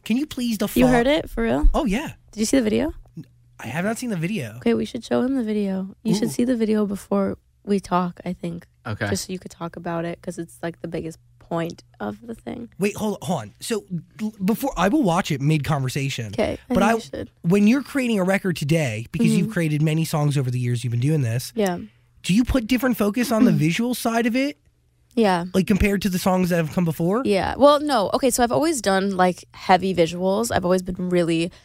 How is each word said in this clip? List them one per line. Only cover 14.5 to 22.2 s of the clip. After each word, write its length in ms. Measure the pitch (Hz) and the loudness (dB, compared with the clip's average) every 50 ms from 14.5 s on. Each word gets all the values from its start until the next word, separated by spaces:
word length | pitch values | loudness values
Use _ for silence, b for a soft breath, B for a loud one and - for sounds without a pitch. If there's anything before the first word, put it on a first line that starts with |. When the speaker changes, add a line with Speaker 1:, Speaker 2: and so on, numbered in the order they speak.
| 226 - 269 269 - | 0 0 -2 -4 -2
Speaker 1:
I 100 | 160 175 | 0 0
will 140 | 196 233 320 | 2 4 4
watch 300 | 262 180 165 180 - - | 2 2 2 0 0 -2
it 100 | 156 120 | -2 0
mid-conversation. 840 | 139 151 156 156 135 - 160 139 131 127 - 143 135 139 - - 113 | 2 2 2 2 2 0 -2 -2 -2 -4 -4 -4 -4 -4 -6 -6 -8
Speaker 2:
Okay, 260 | 104 98 - - - 247 - - - | -6 -2 -2 -2 -2 -2 -6 -4 0
I 40 | 254 | 2
Speaker 1:
But 20 | |
Speaker 2:
think 80 | 185 196 | 2 4
Speaker 1:
I, 100 | 214 226 | 4 2
Speaker 2:
you 60 | 226 | 0
should. 280 | - - - 214 - - _ _ | -4 -8 -12 -12 -12 -14 _ _
Speaker 1:
when 260 | - 165 190 208 208 | 0 2 4 6 6
you're 140 | 208 247 285 254 | 6 4 4 0
creating 360 | - - 285 254 233 226 196 | -2 -4 -2 0 0 0 0
a 40 | 180 | 2
record 320 | 185 190 196 - 190 160 | 2 0 0 0 -2 -4
today, 520 | - 156 139 165 165 151 123 107 110 117 - | -2 0 2 2 2 2 0 -4 -6 -8 -6
because 160 | - 160 233 226 | -2 2 2 4
you've 180 | 220 208 175 | 4 4 2
Speaker 2:
Mm-hmm. 60 | 220 220 | 0 0
Speaker 1:
created 280 | 180 165 156 151 147 | -2 0 0 2 2
many 240 | 156 160 156 160 160 | 2 2 2 0 0
songs 320 | - - 151 147 147 135 | 0 0 0 2 2 2
over 140 | 147 131 127 | 0 0 0
the 80 | 123 127 | -2 -2
years 240 | 123 120 120 117 120 | 0 0 -2 -2 -2
you've 80 | 123 | -2
been 80 | 113 120 | -2 0
doing 220 | 123 143 160 151 127 | 2 2 2 2 0
this, 280 | 113 113 131 - - - | 0 -2 -2 -4 -4 -2
Speaker 2:
Yeah. 240 | 226 208 185 175 180 220 - _ _ _ _ _ _ | 0 0 0 -2 -4 -8 -14 _ _ _ _ _ _